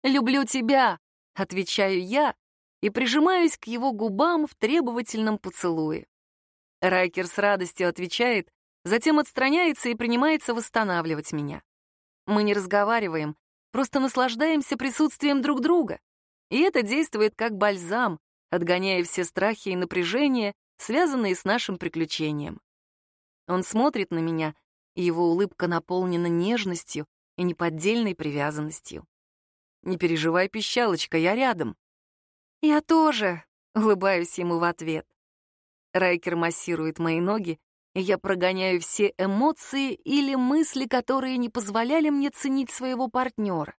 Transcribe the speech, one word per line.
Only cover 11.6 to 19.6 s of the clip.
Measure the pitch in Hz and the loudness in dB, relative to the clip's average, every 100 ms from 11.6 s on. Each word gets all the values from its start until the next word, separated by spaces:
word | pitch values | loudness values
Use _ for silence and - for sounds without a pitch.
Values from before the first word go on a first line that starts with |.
| _ _ _ _ _ _ - | _ _ _ _ _ _ 0
Мы | 208 | 2
не | 208 | 4
разговариваем, | 202 185 202 208 233 202 160 151 151 _ _ _ | 0 2 2 2 0 0 -2 -4 -8 _ _ _
просто | 233 269 285 | -2 0 0
наслаждаемся | 262 254 254 233 311 311 - 262 | 0 2 0 0 0 0 -2 -4
присутствием | 277 226 311 - 285 285 | -4 0 0 2 0 0
друг | 269 269 | 0 0
друга, | 269 349 247 - _ _ _ _ _ | 2 2 2 -6 _ _ _ _ _
и | 247 | 2
это | 359 269 | 2 2
действует | 208 262 320 214 214 | 0 0 -2 2 0
как | - 226 208 | 2 -4 0
бальзам, | 208 196 170 214 240 156 _ _ _ | 0 0 -4 -2 0 -2 _ _ _
отгоняя | 180 170 180 190 185 | -4 0 0 2 0
все | 170 - | 0 -2
страхи | 175 - 202 220 | -4 0 -2 -2